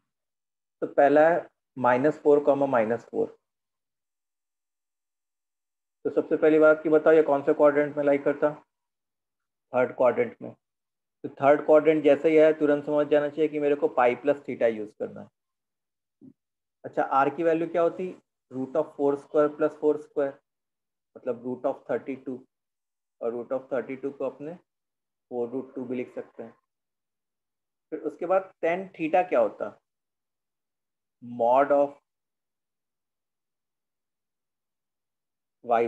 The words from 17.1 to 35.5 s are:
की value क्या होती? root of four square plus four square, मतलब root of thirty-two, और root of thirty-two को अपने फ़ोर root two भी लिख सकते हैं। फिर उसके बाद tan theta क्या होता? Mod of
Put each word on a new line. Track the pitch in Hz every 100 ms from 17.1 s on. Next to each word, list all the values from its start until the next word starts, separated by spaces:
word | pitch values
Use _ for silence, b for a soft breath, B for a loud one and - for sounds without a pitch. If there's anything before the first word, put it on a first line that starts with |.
| 135 139 143
की |
value | 165 165 165
क्या | 175
होती? | 170 160 185 - _ _ _
root | 127 131 160
of | 151 -
four | 139 139
square | - 156 147
plus | 151 151 151
four | 151 147
square, | - 151 139 - _ _ _ _ _ _ _ -
मतलब | 127 113 123
root | 127 139
of | 131 -
thirty-two, | 120 143 131 135 127 - _ _ _ _ _ _ _
और | 117
root | 120 117 131
of | -
thirty-two | 131 113 131 139 139
को | 131
अपने | - 147 180 _ _ _ _ _ _ _
फ़ोर | 123 117
root | 131 131 135
two | 123
भी | 123
लिख | 123 131
सकते | - -
हैं। | 117 - _ _ _ _ _ _ _ _ _ _ _ _ _
फिर | 156
उसके | 156 - 170
बाद | 190 190 _
tan | 165 180 190 -
theta | 160 185 -
क्या | 131
होता? | 104 - 104 - _ _ _ _ _ _ _ _ _ _ _ _ _ _
Mod | 120 120 117 131 139 143
of | 143 - _ _ _ _ _ _ _ _ _ _ _ _ _ _ _ _ _ _ _ _ _ _ _ _ _ _ _ _ _ _ _ _ _ _ _